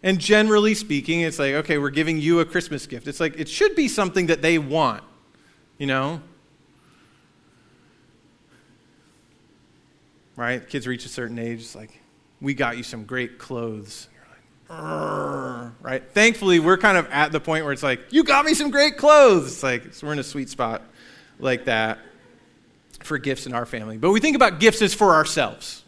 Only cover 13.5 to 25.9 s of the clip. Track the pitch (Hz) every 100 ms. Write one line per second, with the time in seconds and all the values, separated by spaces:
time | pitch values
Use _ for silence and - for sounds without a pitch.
13.5 | 127 117 107 101 - - _ _ _ _
14.5 | _ _ 160 156 156 156 151 147 139 131
15.5 | 123 120 - 127 131 - 202 220 226 196
16.5 | 175 160 185 208 185 143 139 151 156 -
17.5 | 160 151 135 143 123 - 277 294 277 302
18.5 | 320 294 277 294 285 294 302 269 185 131
19.5 | 127 135 123 - - 147 147 131 147 131
20.5 | - 117 113 - _ - - _ _ 135
21.5 | 127 127 113 110 110 - _ _ _ _
22.5 | _ _ _ _ - - 151 123 131 -
23.5 | 120 120 117 107 110 156 214 302 277 240
24.5 | 165 220 214 208 - 202 160 151 - 117
25.5 | - - - _